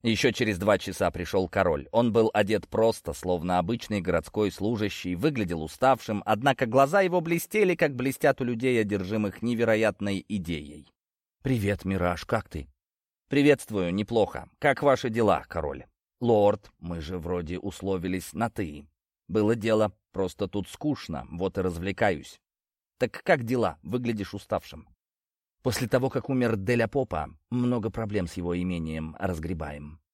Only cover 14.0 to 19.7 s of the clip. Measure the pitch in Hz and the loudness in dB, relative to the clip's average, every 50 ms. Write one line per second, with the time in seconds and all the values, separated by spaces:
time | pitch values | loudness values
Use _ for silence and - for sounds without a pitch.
14 | 107 - 117 113 101 - - - - - _ _ - 147 135 - 151 143 131 123 | -2 0 2 2 2 2 0 -12 -14 -14 _ _ 0 0 0 4 4 2 2 2
15 | - 127 110 117 113 101 90 69 - _ - 87 76 71 69 67 - _ _ _ | 0 -2 0 2 4 4 4 2 0 _ -8 -6 -4 -4 -6 -8 -12 _ _ _
16 | _ _ _ _ 123 117 117 107 104 104 104 104 _ - _ _ - 85 87 85 | _ _ _ _ 2 4 4 6 6 6 4 2 _ -20 _ _ -10 -8 -8 -6
17 | 78 76 92 90 80 85 90 87 85 76 90 92 - 98 - - - 98 98 92 | -6 -6 -8 -8 -4 -4 -4 -4 -4 -4 -8 -6 -6 -8 -8 -6 -4 -2 -2 -2
18 | 85 92 90 95 85 - - 78 113 113 _ - 101 78 76 73 73 _ _ _ | -2 -2 -4 -4 -6 -8 -4 -4 -4 -4 _ -4 -6 -6 -8 -14 -16 _ _ _
19 | _ _ _ _ _ _ 82 107 104 104 117 117 101 113 | _ _ _ _ _ _ 0 2 4 4 2 2 2 2